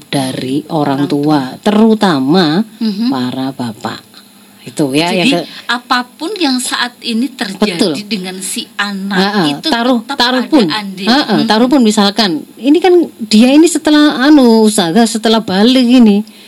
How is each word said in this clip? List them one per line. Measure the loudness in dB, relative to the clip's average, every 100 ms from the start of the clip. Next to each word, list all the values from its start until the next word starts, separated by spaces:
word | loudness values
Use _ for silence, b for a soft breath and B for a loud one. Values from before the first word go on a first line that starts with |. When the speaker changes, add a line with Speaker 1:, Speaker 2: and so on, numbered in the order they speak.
| -6
Speaker 1:
dari | -6 -4 -6 -6 -6 -4
orang | -4 -2 -2 -2
Speaker 2:
Orang |
tua. | -2 0 0 -2
Speaker 1:
tua, | -6
terutama | -2 2 2 2 0 0 0 2 2 0 -4 -6
Speaker 2:
Mhm. | -6 -4 -4
Speaker 1:
para | -4 -4 -6 -8
bapak. | -8 -10 -8 -10 -12 -18 -20 -20 _ -20 -20
Itu | -12 -4 -2 0
ya, | -2
Speaker 2:
Jadi, | 0
Speaker 1:
yang | 0
ke- | -2 -4 -12 -8
Speaker 2:
apapun | -8 -4 -4 -4 -12 -10 -4
yang | -4 -4
saat | -6 -6 -8 -8
ini | -6 -4 -4
terjadi | -6 -10 -2 -2
Speaker 1:
Betul. | 0 -2 -2
Speaker 2:
dengan | -6 -8 -8 -10
si | -10 -10 -10
anak, | -8 -6 -6 -4
Speaker 1:
Heeh, | -2 0 0 -2
Speaker 2:
itu | -4 -4
Speaker 1:
taruh, | -2 0 -2
Speaker 2:
tetap | -2 -4
Speaker 1:
taruh | -2 -2
Speaker 2:
ada | 0
Speaker 1:
pun. | 2
Speaker 2:
andil. | 2 -2 -8 -6
Speaker 1:
Heeh, | 0 0 0 -2
Speaker 2:
Mhm. |
Speaker 1:
taruh | 0 2 2
pun | 2
misalkan, | 2 2 0 0 -2 -4 -8 -6
ini | 0 2
kan | 4 4 2 -6
dia | 0 4 6
ini | 6 4
setelah, | 2 2 2 2 2
anu, | 4 4 6 4
Ustazah, | 2 2 0 2
setelah | 2 0 0 0
balik | 0 0 2 4
ini, | 4 6 6 4 -2 B